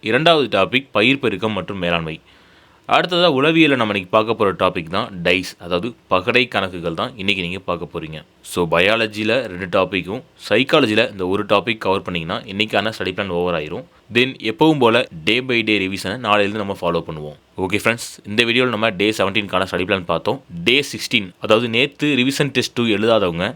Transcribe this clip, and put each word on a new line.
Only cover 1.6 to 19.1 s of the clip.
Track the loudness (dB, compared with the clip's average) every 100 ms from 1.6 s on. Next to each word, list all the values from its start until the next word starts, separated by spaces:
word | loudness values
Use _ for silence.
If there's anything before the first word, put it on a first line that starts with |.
| -6 -4 -4
மேலாண்மை. | -4 -8 -10 _ _ _ _ _ _ 0 0
அடுத்ததா | 2 2 2 4
உளவியல்ல | 4 4 4 4
நம்ம | 0
இன்னைக்கு | -2 0
பார்க்க | 0 2 0
போற | 0 2
டாபிக் | 0 0 -6
தான் | -6 -6 -4 0
டைஸ், | 2 0 -12 -4
அதாவது | -4 -4 -10 _
பகடை | -2 2 2 2
கணக்குகள் | 0 -4 -4 -6 -4
தான் | -6 -6
இன்னைக்கு | -4 -2 -2
நீங்க | -6 -6
பார்க்க | -6 -6
போறீங்க. | -10 -10 -14 -18 _ -8
So | -2 2
பயாலஜில | 4 4 4 0 -2 0 0 -2
ரெண்டு | -8 -2 0
டாபிக்கும் | 2 -2 -4 -10 -12 _ 0
சைக்காலஜில | 0 4 2 4 2 0
இந்த | -2 -2
ஒரு | -2 2
டாபிக் | 0 0 -4
கவர் | 0 -2 -2
பண்ணீங்கன்னா | -6 -4 -8 -8
இன்னைக்கான | -4 0 0 -2 -4
ஸ்டடி | -6 -4
பிளான் | -4 -2
ஓவர் | 0 -2
ஆயிரும். | -4 -10 -12 _ _ 0
Then | 2 0 -6
எப்பவும் | 2 2 4
போல | 4 4 0 -6 0
day | 0 0
by | -2 2
day | 0
ரிவிஷனை | 0 -4 -6 -6 2
நாளையிலிருந்து | 2 2 -2
நம்ம | -6 -4
ஃபாலோ | -2 -2 -4
பண்ணுவோம். | -10 -10 -14 _ -6 -2
ஓகே | 0
ஃப்ரெண்ட்ஸ், | 0 -2 -6 -16 -8
இந்த | -2 0
வீடியோல | 2 0 0
நம்ம | -2 0
டே | 0